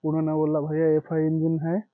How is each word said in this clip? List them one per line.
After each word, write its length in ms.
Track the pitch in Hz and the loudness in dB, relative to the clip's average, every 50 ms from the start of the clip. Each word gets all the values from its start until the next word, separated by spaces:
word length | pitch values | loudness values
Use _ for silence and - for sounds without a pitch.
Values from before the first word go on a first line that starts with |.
| - | -2
उन्होंने 300 | 156 151 160 160 156 156 | -2 -2 0 0 0 0
बोला, 260 | 156 156 151 156 151 | 0 0 0 0 -2
"भैया 280 | 143 156 151 156 165 | -2 -2 -2 0 2
एफ़आई 380 | 160 156 156 151 - 165 160 156 | 2 2 2 0 -2 -2 0 0
इंजन 340 | 156 160 160 156 165 165 160 156 | 2 0 0 0 0 0 0 -2
है। 160 | 165 175 208 214 _ | -2 -2 -2 -4 _